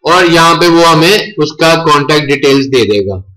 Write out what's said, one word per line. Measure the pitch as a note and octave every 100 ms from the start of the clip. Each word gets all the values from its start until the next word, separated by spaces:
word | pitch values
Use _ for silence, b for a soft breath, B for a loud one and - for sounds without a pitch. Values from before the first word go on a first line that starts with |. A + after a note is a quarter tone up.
| D3
और | F3+ F3
यहाँ | E3 E3 E3
पे | F3
वो | E3+
हमें | E3 D#3+ E3 G#3 - -
उसका | D3+ - D#3+ D#3+
contact | D#3+ C#3+ C#3 D3+ C#3
details | C#3 C#3+ C#3 C3+
दे | C3 G#2
देगा। | G#2 G2 F#2+ -